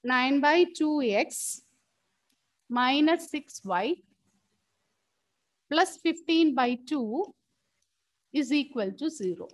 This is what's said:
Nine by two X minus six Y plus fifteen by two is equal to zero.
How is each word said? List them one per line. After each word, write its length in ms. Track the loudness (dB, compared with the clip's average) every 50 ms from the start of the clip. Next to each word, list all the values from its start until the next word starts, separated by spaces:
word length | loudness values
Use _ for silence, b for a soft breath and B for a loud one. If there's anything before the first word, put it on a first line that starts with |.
Nine 380 | -2 0 0 2 2 2 2 2
by 240 | 4 4 6 6 4 2 2
two 260 | -2 -2 0 0 0
X 600 | 0 0 0 0 0 -2 -6 -10 -10 -10 -10 -12 _ _ _ _ _ _ _ _ _ _ _ _ _ _ _ _ _ _ _ _ _ _
minus 640 | -2 0 0 2 2 2 4 2 2 0 -2 -8
six 300 | -10 -10 -10 -12 -20 -16 -8
Y 320 | -4 -2 -2 -2 -2 -4 -6 _ _ _ _ _ _ _ _ _ _ _ _ _ _ _ _ _ _ _ _ _ _ _ _ _ _ _ _ _ _ _ _ _ _
plus 260 | 0 0 0 0 -2
fifteen 580 | -4 _ -2 -2 -2 -2 0 2 4 4 4 2
by 240 | 2 0 0 -2 -4 -6
two 480 | -6 -6 -6 -4 -4 -4 -6 -6 -6 -10 _ _ _ _ _ _ _ _ _ _ _ _ _ _ _ _ _ _ _
is 200 | -4 -4 -2 0
equal 400 | -2 -2 -2 -4 -6 -6 -6 -6
to 180 | -6 -6 -8 -8
zero. 380 | -8 -6 -6 -6 -6 -8 -12 -18